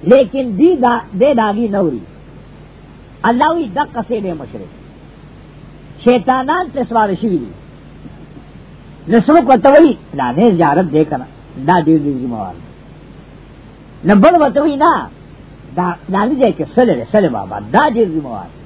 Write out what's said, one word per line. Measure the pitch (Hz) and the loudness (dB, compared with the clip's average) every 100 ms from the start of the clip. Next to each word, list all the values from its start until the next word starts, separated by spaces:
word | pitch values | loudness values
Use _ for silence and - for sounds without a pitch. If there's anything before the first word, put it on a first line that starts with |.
لیکن | 160 254 240 269 262 185 | 4 4 4 -2 -6 2
دی | 330 339 | 2 4
دا، | 240 240 - | 0 -2 -6
دی | 190 254 | -4 -2
د | 254 | 0
هغې | 214 208 233 | 0 -2 -4
نه | 196 | -2
اوري۔ | 175 123 - - - - - - - - - - - - | -2 -4 -12 -20 -20 -20 -20 -20 -20 -20 -20 -20 -20 -8
الله | 214 247 311 | -2 0 0
وایي، | 339 277 | 0 -4
"دقه | 185 294 247 | -6 -6 -8
سې | - 226 | -6 -6
دی | 190 | -6
مشرک۔ | 160 123 110 92 - - - - - - - - - - - - - | -8 -12 -14 -18 -20 -20 -20 -20 -20 -20 -20 -20 -20 -20 -20 -20 -4
شیطانان | - 247 190 262 262 339 349 | 0 0 0 -2 0 -4 -4
ترې | 277 247 | -6 -4
سواره | 233 214 | 0 0
شوي | 185 226 170 | -2 -2 -4
دي۔" | 117 85 - - - - - - - - - - - - - - - | -6 -16 -20 -20 -20 -20 -20 -20 -20 -20 -20 -20 -20 -20 -20 -20 0
نو | 226 | 0
څوک | 202 311 247 | 4 2 4
ورته | 254 220 | 4 6
وایي، | 285 320 202 - 139 | 6 6 2 -8 -6
"دا | 127 | -4
نه | 127 233 | 2 2
زیارت | 175 160 147 180 | 4 2 2 0
دی | 147 | 0
که | 156 139 | -2 -4
نه، | 123 - - - 135 | -10 -20 -20 -12 0
دا | 131 | 0
ډېر | 160 160 | 2 0
لوی | 143 135 | 0 -6
ذمه | 123 117 | -8 -8
وار | 95 | -10
دی۔" | 87 - - - - - - - - - - - - - - 156 | -14 -20 -20 -20 -20 -20 -20 -20 -20 -20 -20 -20 -20 -20 -10 0
نو | |
بل | 202 277 349 | 4 6 6
ورته | 285 220 | 2 0
وایي، | 302 277 | -2 2
"نه، | 302 302 120 - - - - - - - | 2 0 -4 -16 -20 -20 -20 -20 -12 -6
دا | 180 175 - | -4 -6 -6
فلاني | 190 330 | -2 -2
ځای | 302 247 147 | 0 0 0
کې | 151 - | -4 0
سلې | 247 | 0
دی، | 139 113 | 0 -2
سلې | 214 185 | 0 0
بابا، | 117 98 104 104 | -2 -8 -12 -2
دا | 151 294 | 0 0
ډېر | 233 214 | 0 -2
ذمه | 160 139 | -2 -8
وار | 110 | -12
دی۔" | 90 - | -14 -20